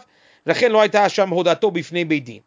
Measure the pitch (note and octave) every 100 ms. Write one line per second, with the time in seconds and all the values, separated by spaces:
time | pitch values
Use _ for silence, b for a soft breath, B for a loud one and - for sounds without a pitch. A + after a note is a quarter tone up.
0 | - b b b - E3 B3 G#3+ G#3+ G#3
1 | G3+ G3+ F#3+ F3 F3 D#3+ G#3+ E3+ D3+ F3
2 | E3 D3+ B2 G#2